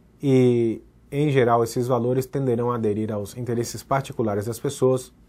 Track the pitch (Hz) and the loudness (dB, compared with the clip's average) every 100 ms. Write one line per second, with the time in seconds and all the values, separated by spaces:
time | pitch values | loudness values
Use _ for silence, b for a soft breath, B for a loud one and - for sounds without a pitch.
0 | _ _ 143 131 127 120 117 107 - _ | _ _ 2 4 6 4 0 -2 -10 _
1 | _ 139 151 135 120 117 113 131 120 123 | _ -2 0 4 4 4 2 -2 0 0
2 | 120 131 127 143 135 117 120 120 110 104 | 0 -2 -2 -4 -2 0 -2 -2 -2 -2
3 | 110 107 101 123 120 120 117 110 - 135 | -4 -6 -8 -8 -4 -4 -4 -8 -4 -2
4 | 135 - 110 101 104 113 143 139 127 131 | -2 -4 -2 -2 -4 -6 -8 0 2 2
5 | - _ | -4 _